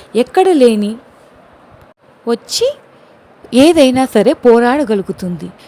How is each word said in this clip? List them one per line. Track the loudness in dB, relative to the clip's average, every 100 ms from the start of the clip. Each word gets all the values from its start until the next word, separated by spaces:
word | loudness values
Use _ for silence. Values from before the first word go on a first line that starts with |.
| -8 -6
ఎక్కడ | -2 0 0
లేని | 2 2 2 -4 -10 -18 _ _ _ _ _ _ -20 _ _ _ _ -8
వచ్చి | -8 -8 -6 -4 -6 _ _ _ _ _ _ -2
ఏదైనా | 2 4 4 2 0 -2
సరే | 0 0
పోరాడగలుగుతుంది, | 0 2 2 2 -2 -2 -4 -6 -10 -10 -10 -14 -20